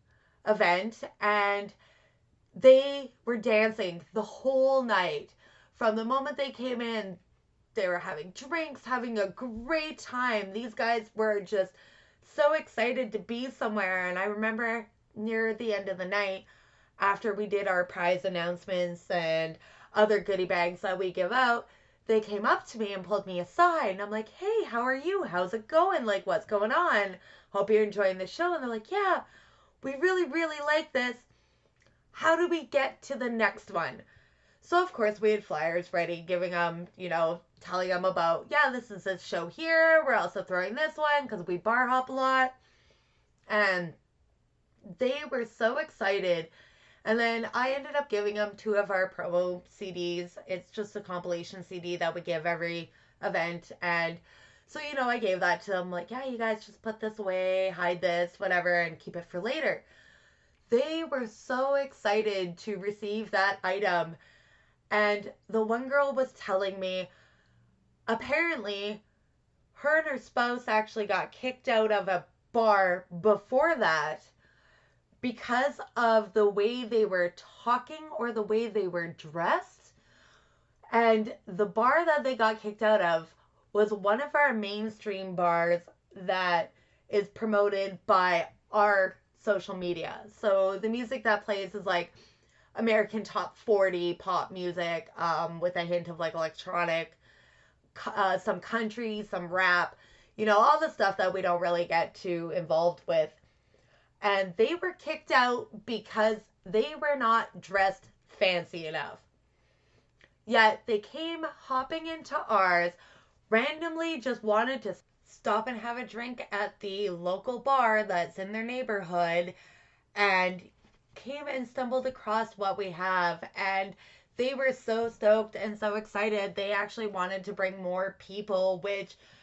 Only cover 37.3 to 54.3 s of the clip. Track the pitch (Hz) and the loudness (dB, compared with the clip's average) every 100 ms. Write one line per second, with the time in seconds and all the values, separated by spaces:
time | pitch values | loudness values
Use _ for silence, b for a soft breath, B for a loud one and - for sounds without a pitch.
37.3 | 170 - _ - 185 185 180 185 180 165 | 0 -8 _ -6 -2 0 0 0 2 2
38.3 | 165 - 294 277 247 233 196 196 180 - | 0 0 2 2 0 -8 -8 -6 -6 -6
39.3 | 180 170 - 330 330 320 320 269 220 180 | -6 -6 -6 0 4 6 6 4 2 0
40.3 | 202 180 185 185 247 311 311 302 294 269 | -4 -4 -2 -2 -2 -4 0 0 0 0
41.3 | 190 180 175 220 240 247 254 262 262 262 | -6 -6 -4 0 2 2 0 0 -2 2
42.3 | 262 254 254 b b b b b b b | 2 2 -2 b b b b b b b
43.3 | _ - 214 202 185 170 - _ _ _ | _ -2 2 2 2 -4 -10 _ _ _
44.3 | _ _ _ _ _ 208 175 254 285 294 | _ _ _ _ _ -20 -4 -2 -2 -4
45.3 | 254 226 - 226 269 311 - 196 196 185 | -6 -6 -2 0 0 -4 -4 -2 0 2
46.3 | 170 160 b b b b b - 226 233 | 0 -2 b b b b b -2 0 2
47.3 | 226 226 240 262 277 269 285 277 208 208 | 0 -4 -2 -2 -2 -4 -4 -2 -2 -2
48.3 | 208 208 208 220 202 202 190 185 - 180 | -2 -4 -4 0 0 2 0 -2 -4 -2
49.3 | 175 180 180 - - 190 180 175 175 175 | 0 0 -2 -10 -14 -10 -6 -4 -4 -6
50.3 | - - 180 - - 208 214 202 180 180 | -12 -10 -10 -8 -10 -10 -10 -8 -8 -4
51.3 | 170 170 190 175 185 175 175 170 170 170 | -6 -6 -14 -12 -10 -6 -2 -2 -2 -4
52.3 | 165 165 170 170 170 165 b b b 202 | -4 -2 -2 -4 -6 -10 b b b -4
53.3 | 180 165 170 - - 175 170 165 170 b | -2 -4 -6 -12 -8 -2 0 -2 -4 b